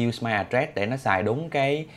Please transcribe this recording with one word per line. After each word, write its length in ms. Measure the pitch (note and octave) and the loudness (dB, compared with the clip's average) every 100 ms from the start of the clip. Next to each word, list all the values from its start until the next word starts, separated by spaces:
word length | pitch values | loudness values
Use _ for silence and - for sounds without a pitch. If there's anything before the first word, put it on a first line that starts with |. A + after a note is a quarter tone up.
| A#2 | 0
use 180 | A2+ A#2 | 0 0
my 60 | |
address 400 | G#2+ G2 B2 D3 - | 0 2 0 0 -2
để 100 | G2+ | -2
nó 120 | C3+ | 0
xài 260 | A2+ F#2+ | 2 2
đúng 260 | F2+ B2+ E3 | 2 -2 -2
cái, 360 | D3 C#3 D3+ D#3 | 0 0 0 -4